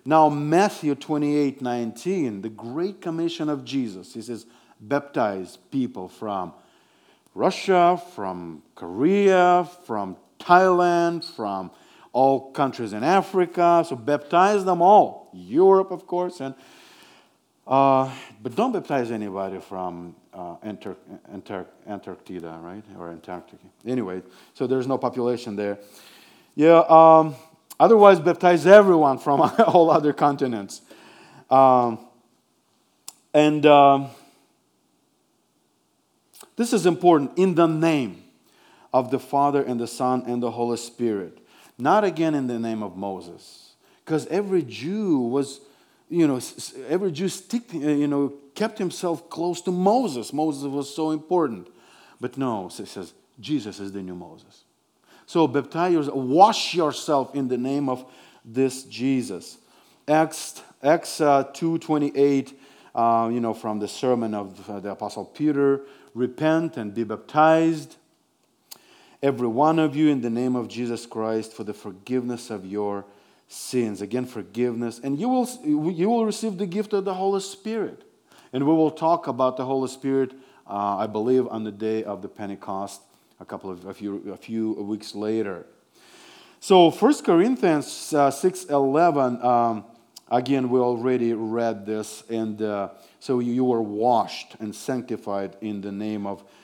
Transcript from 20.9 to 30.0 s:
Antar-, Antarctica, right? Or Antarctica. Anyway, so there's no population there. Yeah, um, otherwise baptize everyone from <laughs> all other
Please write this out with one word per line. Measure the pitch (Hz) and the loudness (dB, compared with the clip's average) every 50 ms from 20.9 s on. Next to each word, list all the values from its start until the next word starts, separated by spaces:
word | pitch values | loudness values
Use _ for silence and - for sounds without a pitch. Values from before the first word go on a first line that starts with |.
| 90 - _ - 98 - - - 98 | -14 -14 _ -20 -20 -20 -20 -18 -18
Antar-, | 98 - - 107 92 85 - _ _ _ | -18 -14 -12 -12 -12 -12 -14 _ _ _
Antarctica, | - 104 95 - 98 90 - _ - 95 90 82 82 80 80 | -14 -14 -14 -12 -16 -16 -16 _ -14 -14 -12 -12 -14 -14 -16
right? | 82 87 92 107 107 104 95 | -16 -16 -18 -18 -20 -20 -18
Or | 92 87 85 | -16 -16 -16
Antarctica. | 85 80 - - 92 - - - - - - 98 _ _ - | -16 -16 -14 -14 -14 -14 -14 -18 -20 -20 -20 -20 _ _ -10
Anyway, | 110 127 127 110 92 92 92 92 - - - - _ _ | -6 -6 -6 -6 -6 -8 -10 -12 -16 -20 -20 -20 _ _
so | - 135 | -8 -4
there's | 120 131 131 123 | -2 -2 -2 -2
no | 131 135 | -2 -4
population | 127 131 123 123 127 120 120 123 117 - 113 101 | -2 -4 -4 -4 -4 -2 -2 -4 -4 -6 -8 -6
there. | 104 104 101 101 101 - - - - - - - - - _ _ _ _ _ _ | -6 -4 -6 -6 -8 -12 -20 -20 -20 -20 -20 -20 -20 -20 _ _ _ _ _ _
Yeah, | 147 147 160 165 165 165 | 4 8 8 8 8 8
um, | - 165 160 165 165 160 160 160 156 139 127 - - _ _ _ _ - | 10 10 10 12 12 10 8 6 4 -2 -10 -16 -20 _ _ _ _ 0
otherwise | - - 196 226 214 208 202 190 170 | 2 6 6 8 10 10 10 10 8
baptize | 147 175 165 - 185 180 180 165 143 | 4 0 0 4 4 4 4 6 8
everyone | 175 196 214 202 190 180 160 151 139 131 | 10 10 12 12 10 6 6 4 4 2
from | 120 - 151 143 - | 0 0 2 2 4
<laughs> | 156 135 - - 226 | 4 4 4 4 4
all | 165 - 180 165 165 | 6 6 6 6 6
other | 151 156 | 4 4